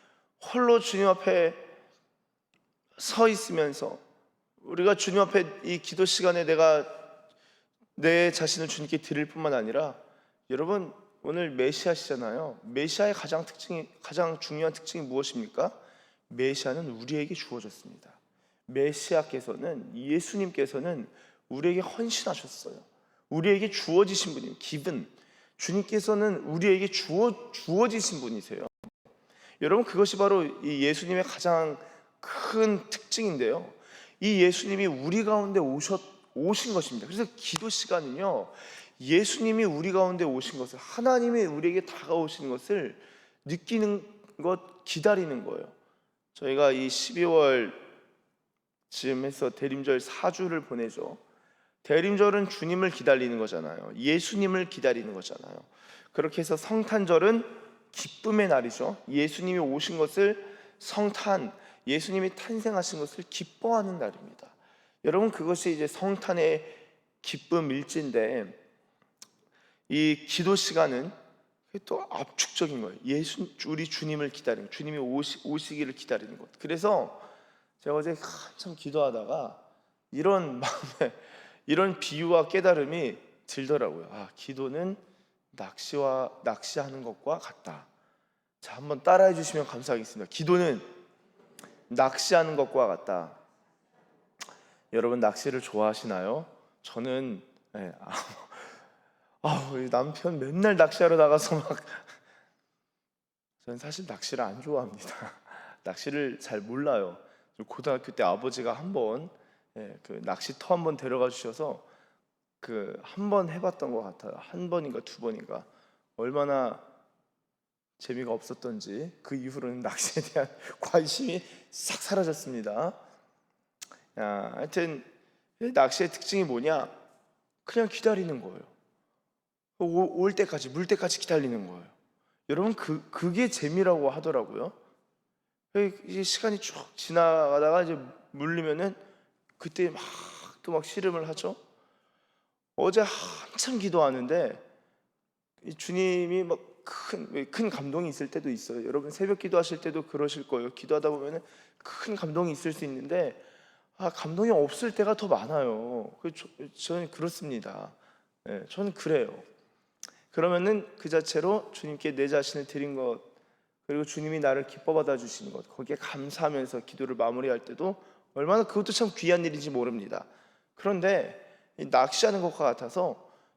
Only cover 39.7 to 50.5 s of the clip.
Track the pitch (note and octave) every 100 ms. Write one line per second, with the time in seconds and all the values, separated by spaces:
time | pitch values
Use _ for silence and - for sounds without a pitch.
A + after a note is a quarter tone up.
39.7 | D3 F3 F#3+ F#3 F3+ E3 C3 B2+ C3+ B2
40.7 | B2 - - A#3+ B3+ A#3+ A#3 F#3+ D3+ E3+
41.7 | F3+ F3+ - - D#3+ D#3 - C#3 B2+ -
42.7 | G3+ B2 - - - _ _ C#3 F3 -
43.7 | A3+ G#3 G3+ - - - - D#3+ F3+ -
44.7 | - - E3 G#3 G3+ E3 B2+ G2+ - -
45.7 | - _ _ _ _ _ - C3 C3+ C#3+
46.7 | C3 C3 - - F3 E3+ E3 C#3+ B2+ G#2+
47.7 | - - - _ _ _ _ _ _ _
48.7 | _ _ - C3 B2+ C3+ C#3 B2+ - C#3
49.7 | C3+ C#3 C3 B2+ - F3+ F3 F#3